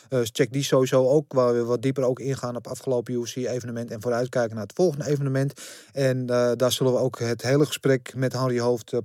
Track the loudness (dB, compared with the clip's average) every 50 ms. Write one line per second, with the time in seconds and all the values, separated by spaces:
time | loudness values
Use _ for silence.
0 | -8 _ -2 0 0 0 0 0 0 0 0 -4 0 2 4 4 4 4 4 4
1 | 4 6 4 2 2 2 2 2 4 4 4 2 2 0 0 0 0 0 0 0
2 | 0 0 0 -2 -4 -4 -4 -4 -6 -6 -8 -8 -10 -10 -12 -8 -4 -2 -2 -2
3 | -2 -2 -4 -4 -4 -6 -6 -4 -4 -4 -4 -4 -6 -6 -6 -8 -8 -8 -8 -6
4 | -4 -2 -2 0 -2 -2 0 -2 -2 -2 -2 -6 -8 -6 0 2 2 2 0 -2
5 | -2 -2 -2 0 0 0 0 0 0 -2 -4 -8 -14 -18 -18 -20 -20 -8 -2 0
6 | 0 2 0 0 -2 0 2 2 2 2 2 2 2 0 2 2 2 2 2 2
7 | 0 0 -2 -4 -4 -4 -4 -2 0 2 4 4 4 2 0 0 2 2 2 2
8 | 0 -6 -4 -2 -2 -2 0 -2 -2 0 0 0 2 0 0 -2 -4 -4 -4 -4